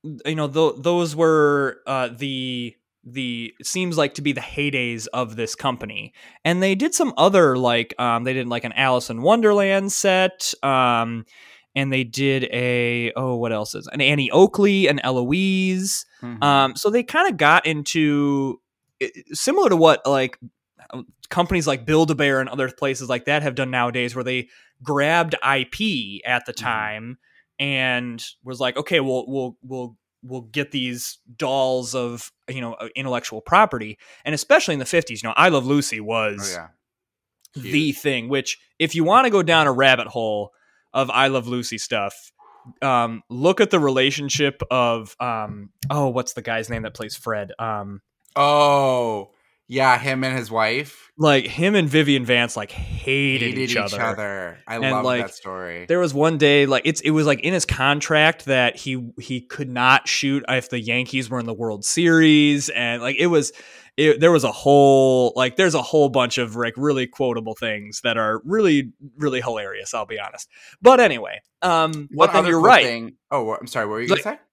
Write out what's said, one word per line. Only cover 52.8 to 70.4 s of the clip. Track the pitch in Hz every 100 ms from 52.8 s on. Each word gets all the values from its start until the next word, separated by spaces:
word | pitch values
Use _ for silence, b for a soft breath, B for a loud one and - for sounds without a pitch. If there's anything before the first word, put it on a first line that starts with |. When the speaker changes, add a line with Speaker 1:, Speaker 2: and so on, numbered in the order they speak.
| - - - 135 139 131 120
Speaker 2:
Hated | 127
Speaker 1:
each | 127
Speaker 2:
each | 120
Speaker 1:
other. | 101 101
Speaker 2:
other. | 113 107 104 98 87 85 -
I | 117
Speaker 1:
And, | 131
Speaker 2:
love | 131
Speaker 1:
like, | 127 123 98
Speaker 2:
that |
story. | - 98 92 90 85 90
Speaker 1:
there | 175
was | 175
one | 139 160 156
day, | 147 143 139
like, | 131 156
it's, | 156
it | 151
was, | 156
like, | 151 139
in | 151
his | 185
contract | - - 135 147 - 156 156 - 139
that | 131 120
he, | - 135 131 117 -
he | - 127
could | 123 - 135
not | 123 127 135 -
shoot | - 139 139 120
if | 127 -
the | 123
Yankees | 110 120 123 131 113
were | 123
in | 117
the |
World | 107 117 104
Series, | - - 170 165 160 151 147 143 139
and, | 120 120 120
like, | 123 131
it | 175
was, | 165 139 B B B B -
it, | 151 147
there | 165
was | 160
a | 123
whole, | - 143 143 139 135 131 127 120 123
like, | 127
there's | 151 185 151
a |
whole | - 156 143
bunch | 123 123 127
of, | 117 113
like, | 117 117
really | 147 135 123
quotable | - 131 117 110
things | 110 117 107 104 -
that | 120 113
are | 107 110
really, | 135 214 196 147 127 _ 139 147
really | 147 127
hilarious, | 120 110 101 101 98
I'll | 117 104
be | 107
honest. | 98 -